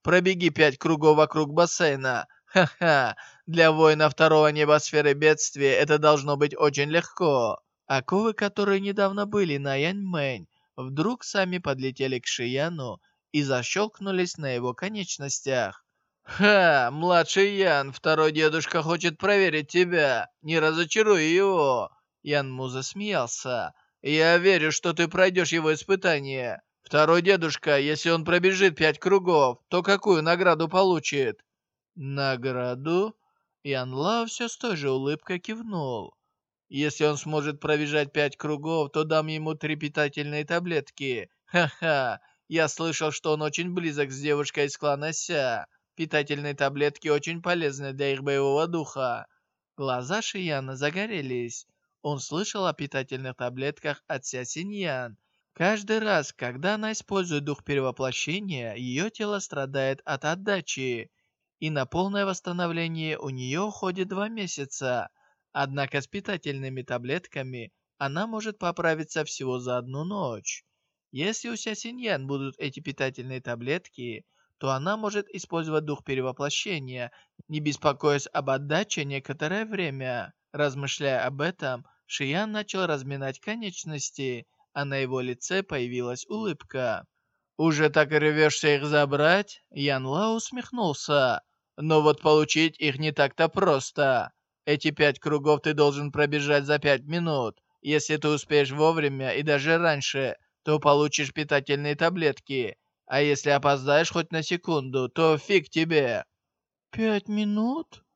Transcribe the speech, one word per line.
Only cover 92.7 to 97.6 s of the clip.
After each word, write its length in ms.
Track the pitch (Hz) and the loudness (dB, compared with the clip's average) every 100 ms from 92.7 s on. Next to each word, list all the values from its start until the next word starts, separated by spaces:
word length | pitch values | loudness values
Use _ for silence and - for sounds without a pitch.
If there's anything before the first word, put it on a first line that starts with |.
| - | 0
их 200 | 151 135 | -4 -2
не 140 | 156 | -2
так-то 360 | 147 139 - 165 | 0 0 2 0
просто. 840 | 196 190 139 - - 139 123 - _ _ _ | 2 2 2 0 0 2 2 -2 _ _ _
Эти 260 | - 147 156 | -4 -2 -2
пять 300 | 147 147 131 | 2 2 2
кругов 400 | 156 147 143 151 | -2 0 2 2
ты 140 | 156 | 2
должен 360 | 147 147 143 147 | 4 4 2 -4
пробежать 540 | 151 147 147 143 147 | 0 0 0 2 2
за 140 | 139 147 | 2 0
пять 260 | 156 135 | 2 2
минут. 540 | 143 170 170 143 117 - | 0 -4 -2 -2 -2 -6